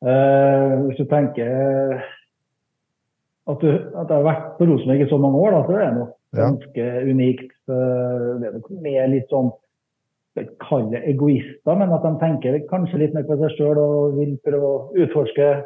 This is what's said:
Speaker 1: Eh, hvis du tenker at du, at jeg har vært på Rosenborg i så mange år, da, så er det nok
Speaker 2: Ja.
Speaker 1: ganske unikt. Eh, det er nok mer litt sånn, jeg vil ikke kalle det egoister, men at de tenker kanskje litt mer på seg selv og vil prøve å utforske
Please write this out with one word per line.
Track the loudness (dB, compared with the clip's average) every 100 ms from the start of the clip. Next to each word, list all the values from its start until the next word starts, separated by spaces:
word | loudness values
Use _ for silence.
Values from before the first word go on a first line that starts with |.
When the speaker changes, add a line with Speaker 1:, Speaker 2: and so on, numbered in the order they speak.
Speaker 1:
Eh, | 0 4 4 6 4 4 2 0
hvis | -2 -4
du | 0
tenker | 0 0 -2 -4 -2 0 0 -2 -4 -10 -18 _ _ _ _ _ _ _ _ _ _ _ _ -8
at | 0
du, | 2
at | 2 -2 -10 -2
jeg |
har | 2 2
vært | 0 -6 0
på | 2
Rosenborg | 4 2 2 2
i |
så | 2
mange | 4 4
år, | 4 2
da, |
så | 2
er | 0 0
det | -2
nok | -6 -12 _
Speaker 2:
Ja. | 0 0
Speaker 1:
ganske | 0 -6 -6 -4 -2 0
unikt. | 2 2 0 -8 _ -6
Eh, | -2 0 0 -2 -2 -4 -4
det | -6
er | -10
nok | -14 -10
mer | -4 0 2
litt | 0 0
sånn, | 0 0 -4 _ _ _ _ _ _ _ -12
jeg |
vil | -12
ikke | -14 -4
kalle | -2 -2
det | -4 -4 0
egoister, | 0 0 -4 -6 -2 0
men | 0
at | 0
de | -2 -2
tenker | -2 -2 -2 -4 -4
kanskje | -4 -2 0
litt | -2
mer | -2
på | -2 -2
seg | -2 0
selv | 0 2
og | 2 2 0 0
vil | -4 -4
prøve | -2 0
å | 0 -2 -2 0
utforske | 2 0 -2 2 2 2